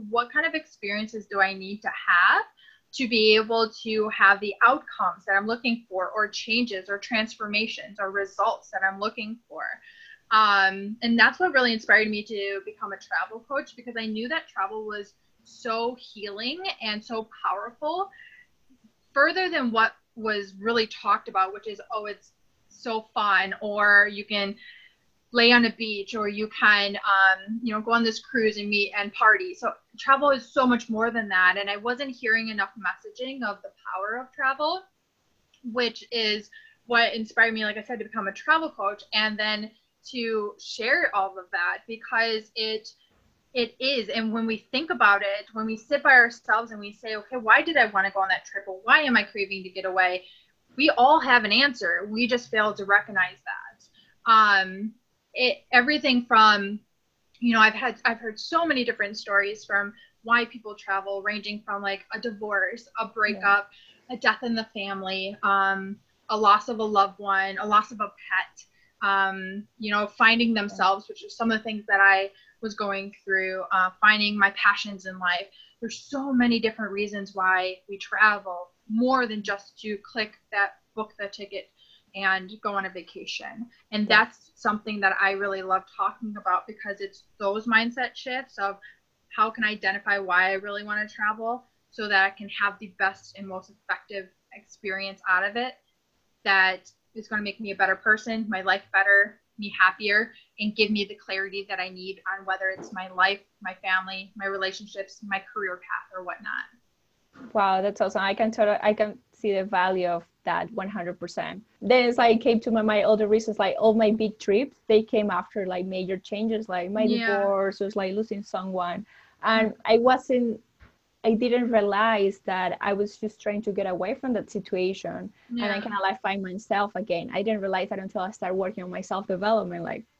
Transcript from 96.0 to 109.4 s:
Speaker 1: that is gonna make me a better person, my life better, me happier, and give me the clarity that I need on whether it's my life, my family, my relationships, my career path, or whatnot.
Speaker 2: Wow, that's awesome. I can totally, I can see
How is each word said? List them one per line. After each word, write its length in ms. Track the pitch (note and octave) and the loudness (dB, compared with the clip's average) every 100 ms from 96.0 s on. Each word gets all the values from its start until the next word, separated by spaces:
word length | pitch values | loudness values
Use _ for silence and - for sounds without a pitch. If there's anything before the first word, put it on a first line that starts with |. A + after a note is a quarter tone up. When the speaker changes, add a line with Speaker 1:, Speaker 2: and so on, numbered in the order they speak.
| _ _ _ _ | _ _ _ _
Speaker 1:
that 460 | G3+ F#3+ F#3+ F#3 - _ _ | 2 4 4 0 -10 _ _
is 140 | A3 G#3+ | -16 -6
gonna 140 | G#3+ | -6
make 180 | G#3 G#3+ | -6 -8
me 120 | G#3 | -6
a 40 | G3 | 0
better 200 | F#3+ F#3+ | 0 2
person, 500 | G#3+ G#3+ A#3 A3 G#3+ | 2 2 0 -6 -4
my 140 | F#3+ | -4
life 240 | F#3 G3 - | 0 -2 0
better, 460 | G3 G3 G3+ G#3 - _ - | 2 6 6 4 -2 _ -12
me 160 | G3+ - | -8 2
happier, 540 | F#3 - G#3 G#3 A3+ - _ - | 0 2 0 2 0 -8 _ -6
and 160 | G#3 | -4
give 160 | G#3+ G#3 | 0 2
me 140 | G#3 | 2
the 100 | G3 G3+ | -2 -8
clarity 500 | - F#3+ G3 G3 G3 | -8 -6 -4 -8 -8
that 120 | F#3 | -8
I 100 | F#3 | -8
need 320 | F#3 F#3+ G3 F#3 | -10 -12 -10 -10
on 140 | G3 F#3+ | -8 -6
whether 220 | F#3+ F#3+ | -4 -4
it's 220 | F#3+ - | -6 -10
my 140 | F#3 F#3 | -12 -6
life, 320 | F#3 F#3+ G3+ _ _ | 2 2 2 _ _
my 140 | F#3 | -12
family, 580 | F#3 F#3+ F#3 F#3 F#3+ G3 G#3 | -8 -2 -2 -2 -10 -12 -8
my 100 | G3 | -6
relationships, 720 | G3 F#3+ F#3+ G#3 G3 - - | -2 -4 -6 -14 -12 -12 -12
my 200 | G#3 G3 - | -6 -6 -6
career 240 | G#3+ F#3+ F3+ | -6 -6 -8
path, 400 | - - - F#3 | -8 -10 -10 -14
or 80 | |
whatnot. 400 | F3+ - G3+ B1 - _ _ _ _ _ _ - B3 | -12 -10 -8 -8 -10 _ _ _ _ _ _ -20 -4
Speaker 2:
Wow, 300 | G#3+ G3 F#3+ | 0 2 2
that's 180 | G3+ G3+ | 0 0
awesome. 220 | G3 G3 | -2 0
I 100 | G3 | -2
can 180 | G#3 A3+ | 0 0
totally, 280 | A3+ G#3 G#3 | 2 2 2
I 120 | G#3+ | 2
can 240 | G#3+ G#3+ - _ | 2 -2 -4 _
see 200 | _ | _